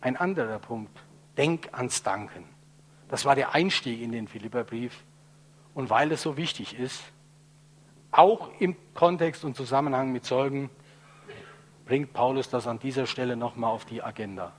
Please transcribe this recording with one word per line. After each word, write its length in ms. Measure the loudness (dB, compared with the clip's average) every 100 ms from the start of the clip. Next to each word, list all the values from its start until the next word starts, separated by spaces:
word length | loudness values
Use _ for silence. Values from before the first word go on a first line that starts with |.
Ein 140 | -2 0
anderer 420 | 0 0 -2 -4
Punkt. 380 | -6 -8 -8 -16 -20 -20 -18 0
Denk 320 | 2 2 -4
ans 300 | -6 -4 -2
Danken. 420 | -2 -4 -6 -14 -18 -20 -20 -20 -20 -20 -8
Das 180 | -2 4
war 100 | 4
der 180 | 4
Einstieg 480 | 4 4 2 -2 -4
in 100 | -4
den 160 | -4 -6
Philipperbrief. 760 | -8 -6 -4 -4 -4 -6 -8 -20 -20 -20 -20 -20 -20 -16
Und 160 | -8 2
weil 220 | 4 4
es 100 | 2
so 140 | -2 -4
wichtig 420 | -4 -4 -8 -6
ist, 240 | -6 -6 -16 -20 -20 -20 -20 _ -20 -20 -20 -20 0
auch 380 | 8 8 8 -2 -2
im 160 | -2 -2 -12
Kontext 520 | 4 4 4 0 -2 -8
und 100 | -6
Zusammenhang 560 | 0 0 2 0 0
mit 140 | -4 0
Sorgen, 440 | 0 2 -2 -6 -10 -20 -20 -20 -20 -20 -18 -18 -20 -20 -20 0
bringt 280 | 0 0
Paulus 360 | 0 2 2 0
das 180 | -2 -2
an 120 | -4
dieser 280 | -2 -2 -2
Stelle 280 | -2 -2 -2
noch 200 | -4 -2
mal 120 | -2
auf 160 | -2
die 200 | -4 -10
Agenda. 500 | -8 -8 -10 -8 -10